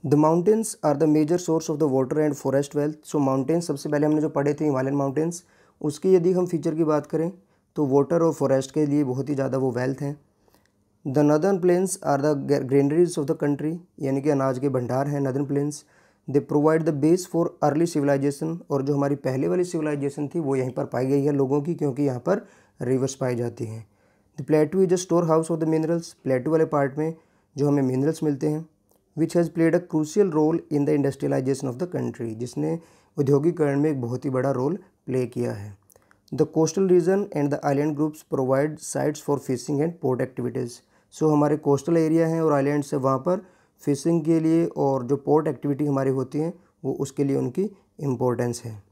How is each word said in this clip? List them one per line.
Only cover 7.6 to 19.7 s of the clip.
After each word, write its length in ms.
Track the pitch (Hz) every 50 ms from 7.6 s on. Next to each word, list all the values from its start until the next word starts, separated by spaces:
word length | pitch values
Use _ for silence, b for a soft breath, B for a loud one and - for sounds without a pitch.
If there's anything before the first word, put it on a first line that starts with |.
| _ _ _
तो 100 | - 151
वाटर 360 | 135 131 139 139 135 170 170
और 120 | 165 165 156
फॉरेस्ट 400 | - 139 139 135 135 131 135 -
के 120 | 156 151
लिए 180 | 143 139 147 147
बहुत 260 | 127 127 131 135 120
ही 60 | 147
ज़्यादा 220 | 135 135 135 123 135
वो 140 | 131 131
वेल्थ 260 | 120 120 127 131 135 131
हैं। 240 | 147 143 147 147 _ _ _ _ b b b b b b b _ _ _ _ _ _ 151
The 160 | 131 151 147
northern 420 | 147 147 156 156 196 202 185 165
plains 340 | 180 175 180 190 185 - - -
are 180 | - 143 139
the 260 | 139 151 151 139 135 135
gra-, 220 | 143 143 - 127
granaries 500 | 131 143 139 139 147 165 175 170 170 -
of 120 | 147 139
the 120 | 160 156 -
country, 340 | 147 143 139 143 151 165 175 175 _ _ -
यानी 220 | - 135 135 139
कि 80 | 135 151
अनाज 300 | 151 139 135 135 131 127
के 100 | 127 143
भंडार 380 | 131 131 123 117 123 127 139 143
हैं 120 | 147 143
नॉर्दर्न 260 | 139 135 123 139 143
प्लेन्स। 400 | 139 143 143 143 147 147 - - b b b b b b b b -
They 140 | 131 143 127 -
provide 380 | 147 147 147 156 156 165 160 156
the 120 | 156 139 135
base 220 | 156 170 185 180 - -
for 140 | 165 170 - - _ -
early 240 | 147 139 151 170 170 170
civilization, 640 | 156 139 143 143 135 139 143 139 - - 160 165 170 170 _
और 120 | 143 139
जो 140 | 131 139 147
हमारी 200 | 139 143 139 147
पहले 320 | 143 - - 127 131 143 165
वाली 160 | 180 180 180
सिविलाइजेशन 640 | 175